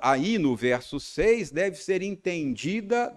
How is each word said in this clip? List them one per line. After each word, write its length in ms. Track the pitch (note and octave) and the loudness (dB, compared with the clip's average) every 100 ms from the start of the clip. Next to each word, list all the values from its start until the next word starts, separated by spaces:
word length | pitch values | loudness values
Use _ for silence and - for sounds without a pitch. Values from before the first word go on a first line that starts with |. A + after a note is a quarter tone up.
aí 380 | C3 C3+ F3+ A3+ | 2 4 2 2
no 160 | C#3+ A2 | 2 2
verso 440 | B2 B2 - C#3+ | 2 2 -2 -10
seis 520 | - - G#3 A#3 D#3+ | -8 0 2 2 0
deve 240 | D3 G3 F#3+ | -2 -2 -4
ser 240 | - F#3 | -2 -2
entendida 1080 | G3 F#3+ F#3 E3+ C#3 A2 D#3+ A3 G3+ A#3+ A#3+ | -2 -4 -4 -4 -4 -4 -2 -4 0 0 0